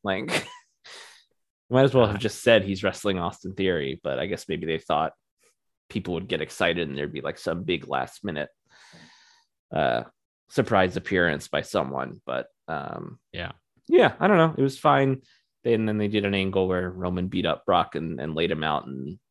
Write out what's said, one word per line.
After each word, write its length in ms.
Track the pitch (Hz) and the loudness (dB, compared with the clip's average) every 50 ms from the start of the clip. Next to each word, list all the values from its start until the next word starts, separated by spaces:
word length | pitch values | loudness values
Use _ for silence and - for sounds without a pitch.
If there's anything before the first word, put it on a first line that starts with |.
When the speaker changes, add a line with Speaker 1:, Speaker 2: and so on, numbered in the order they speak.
Speaker 1:
Like, 280 | - 101 95 98 120 - | -4 -4 -4 -2 -4 -4
<laughs> 1400 | - - - - - - _ _ _ _ _ - - - - - - - _ _ _ _ _ _ _ _ _ _ | -4 -6 -6 -8 -16 -20 _ _ _ _ _ -20 -20 -20 -20 -20 -20 -20 _ _ _ _ _ _ _ _ _ _
might 140 | 120 131 | 4 6
as 100 | 135 127 | 6 6
well 140 | 117 131 117 | 6 6 6
have 100 | 104 104 | 6 4
Speaker 2:
Uh, 40 | 101 | 0
Speaker 1:
just 220 | 110 104 - - | -2 -4 -4 2
said 220 | - 120 143 135 98 | 6 6 6 6 6
he's 200 | 101 98 92 101 | 2 -2 -2 -2
wrestling 340 | 95 - - - 104 95 90 | -2 -2 -2 -2 -2 -2 0
Austin 360 | 85 87 - - - 95 95 | -2 -4 -4 -8 -12 -10 -4
Theory, 460 | 98 95 92 87 80 69 67 65 - | -2 0 0 0 0 -2 -4 -6 -6
but 160 | - 73 67 64 | -4 -4 -4 -2
I 80 | 78 | -2
guess 220 | 98 87 - - - | -4 -6 -8 -6 -6
maybe 160 | 80 82 82 | -6 -4 -2
they 140 | 80 80 80 | -4 -4 -4
thought 340 | - - 82 73 80 76 - _ _ _ _ _ _ _ _ _ _ _ _ _ _ _ | -2 0 0 0 0 -2 -4 _ _ _ _ _ _ _ _ _ _ _ _ _ _ _
people 240 | - 110 90 92 87 | -8 -6 -4 -4 -4
would 140 | 82 92 - | -4 -4 -4
get 120 | 87 80 | -4 -4
excited 480 | 78 - - - 90 85 85 87 82 73 | -4 -6 -2 0 0 0 0 0 -4 -4
and 80 | 67 | -4
there'd 160 | 69 73 73 | -6 -6 -6
be, 80 | 76 69 | -6 -6
like, 160 | 69 78 78 | -6 -6 -8
some 280 | - - - 82 87 95 | -6 -6 -6 -4 -4 -2
big 240 | 82 87 76 71 69 | -2 -2 -2 -2 -4
last 360 | 69 67 65 - - - - | -4 -4 -4 -6 -8 -10 -10
minute, 240 | 98 80 73 73 - _ _ _ _ _ - - - - - - - - _ _ _ _ _ _ _ _ _ _ _ | -8 -6 -6 -8 -8 _ _ _ _ _ -20 -20 -20 -20 -20 -20 -20 -20 _ _ _ _ _ _ _ _ _ _ _
uh, 340 | - 80 73 64 58 60 - - _ _ _ _ _ _ _ _ | -2 0 0 2 0 -2 -4 -8 _ _ _ _ _ _ _ _
surprise 480 | - - 110 - 113 98 92 90 - | -2 -2 0 2 4 2 2 2 0
appearance 520 | 92 - - 98 90 87 85 73 - - - | -6 -4 0 2 2 2 2 0 -2 -4 -4
by 120 | - 73 | -4 -4
someone. 640 | - - - 95 71 65 69 65 65 60 - - _ | -4 -2 -2 -2 -2 -2 -4 -6 -6 -8 -10 -14 _
But, 220 | 65 64 64 64 - _ _ _ - | -6 -6 -6 -6 -8 _ _ _ -8
um, 500 | 80 73 71 - - - - - - - _ _ | -8 -6 -6 -8 -10 -10 -12 -14 -16 -20 _ _
Speaker 2:
Yeah. 200 | - 95 87 87 - - _ _ _ _ _ - | -12 -10 -10 -10 -12 -16 _ _ _ _ _ 4
Speaker 1:
yeah, 260 | 320 359 208 135 - - | 6 6 6 6 4 2
I 100 | - 196 | 2 4
don't 100 | 208 170 | 6 6
know. 160 | 160 160 156 | 4 4 2
It 60 | - | 0
was 160 | 135 135 131 - | 0 0 0 2
fine. 440 | - 151 139 139 139 135 131 131 - _ _ _ _ _ _ _ | 2 4 4 6 4 2 0 -2 -6 _ _ _ _ _ _ _
They, 120 | _ 120 117 | _ 2 2
and 140 | 110 110 107 | 2 2 0
then 100 | 107 107 | 0 0
they 100 | 104 101 | 0 2
did 160 | 107 107 101 | 2 0 2
an 80 | 101 101 | 2 2
angle 340 | 98 95 95 95 98 92 92 | 2 0 2 2 2 2 2
where 220 | 92 90 90 90 | 0 0 -2 -4
Roman 380 | 92 92 92 90 90 90 90 95 | -6 -4 -4 -2 -2 -2 -2 -2
beat 180 | - 90 - | -2 -2 0
up 180 | 82 78 - - | 0 -2 -2 0
Brock 300 | - 90 87 85 - - | 2 2 2 2 0 -4
and, 240 | 73 82 80 82 60 | -6 -6 -6 -6 -6
and 140 | 67 80 78 | -6 -6 -2
laid 160 | 80 85 82 | -2 0 0
him 120 | 82 80 | 0 -2
out, 240 | 78 78 76 71 - | 0 -2 -2 -2 -4
and 320 | 67 67 65 65 71 92 - _ _ | -8 -10 -10 -10 -10 -12 -14 _ _